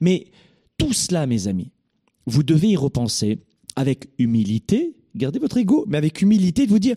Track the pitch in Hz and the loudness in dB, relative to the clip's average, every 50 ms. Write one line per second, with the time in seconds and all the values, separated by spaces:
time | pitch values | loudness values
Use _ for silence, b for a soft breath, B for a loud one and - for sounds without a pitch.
0 | 160 180 185 - - _ b b b b b b b b b - 320 294 233 - | 0 0 0 0 -2 _ b b b b b b b b b -4 -2 -2 -2 -2
1 | - - 180 165 147 127 120 107 92 101 95 92 85 - - _ _ _ _ _ | -2 -2 -2 -2 0 0 -2 -2 -2 -2 -4 -4 -6 -8 -14 _ _ _ _ _
2 | _ _ _ _ - 120 113 143 151 143 165 156 170 226 202 143 135 135 - 127 | _ _ _ _ -8 -2 0 0 2 2 2 4 4 4 2 2 0 -2 -2 -2
3 | 120 107 - - 107 104 107 - - _ _ _ _ - - - 135 139 131 - | -2 -2 -4 -2 -2 -2 -2 -4 -8 _ _ _ _ -10 -6 -4 -2 -2 -2 -4
4 | - - _ - 123 117 117 113 107 98 110 113 - - 202 254 349 330 - _ | -6 -8 _ -2 -2 0 2 0 0 0 -2 -2 -2 0 0 0 0 -4 -8 _
5 | _ _ - 104 127 135 156 247 302 - - 247 226 185 262 311 - 208 147 151 | _ _ -10 -6 -6 -4 -4 -4 -4 -2 -2 0 0 2 2 0 0 -2 -2 -2
6 | 151 156 - - 190 202 220 208 185 180 160 - 277 208 202 220 190 262 240 | 0 -2 -2 0 2 4 4 4 2 2 2 0 2 2 2 2 2 0 -2